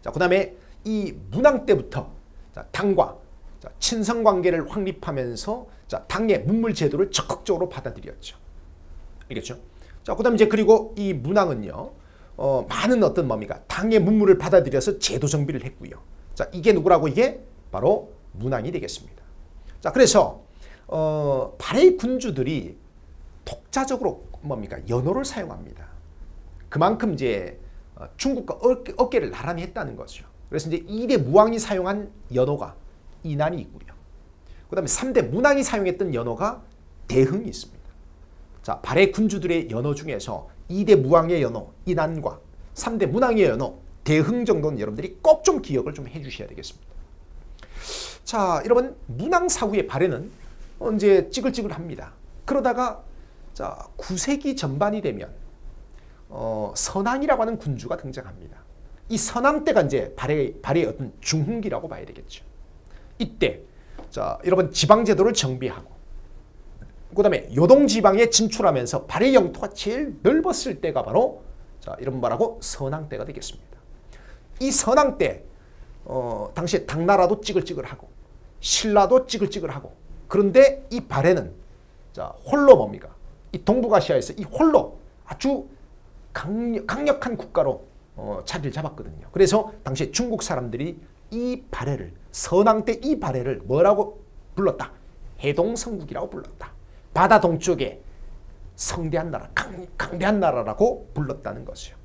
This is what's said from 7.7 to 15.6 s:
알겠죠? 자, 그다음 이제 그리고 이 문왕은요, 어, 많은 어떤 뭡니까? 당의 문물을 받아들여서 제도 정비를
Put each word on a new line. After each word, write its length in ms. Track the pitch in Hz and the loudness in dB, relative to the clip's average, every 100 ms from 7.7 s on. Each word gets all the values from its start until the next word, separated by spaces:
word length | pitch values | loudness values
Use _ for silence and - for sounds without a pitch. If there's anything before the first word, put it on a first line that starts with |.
| - - - - - - - - - - - - - - - - | -6 -12 -14 -16 -16 -18 -20 -20 -20 -20 -20 -20 -18 -18 -20 -12
알겠죠? 280 | 113 - 127 - - - - | -10 -10 -14 -16 -20 -20 -16
자, 120 | - - | -8 0
그다음 200 | 226 226 | 2 4
이제 120 | 214 | 4
그리고 460 | 214 208 220 220 - | 4 6 6 4 -6
이 160 | 196 | -4
문왕은요, 760 | 156 127 202 180 123 101 - 190 - - - - - | -4 0 2 2 -2 -8 -10 -14 -16 -20 -20 -20 -6
어, 280 | 139 135 - | -2 -2 -2
많은 340 | - 214 247 | -2 2 4
어떤 240 | 175 - 139 | 4 2 -2
뭡니까? 360 | 110 101 - - | -4 -6 -12 -10
당의 320 | - 214 220 | -4 2 4
문물을 380 | 180 214 202 185 | 6 6 6 6
받아들여서 600 | 175 185 139 135 208 202 | 6 4 4 0 0 -2
제도 260 | - - 143 | -4 -2 -2
정비를 380 | 147 139 147 | 0 -2 -6